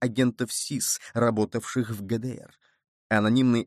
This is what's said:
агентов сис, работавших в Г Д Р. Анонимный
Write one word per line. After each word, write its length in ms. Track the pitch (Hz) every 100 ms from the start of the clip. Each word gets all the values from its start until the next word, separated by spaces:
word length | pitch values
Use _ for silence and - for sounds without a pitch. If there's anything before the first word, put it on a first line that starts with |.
агентов 500 | 127 110 123 - 123
сис, 460 | - - 120 - - -
работавших 760 | 117 117 107 107 117 - 131 113
в 140 | 107
Г 140 | 98 117
Д 180 | 127 110
Р. 220 | - _ _ _ _ _ -
Анонимный 560 | 107 107 127 127 117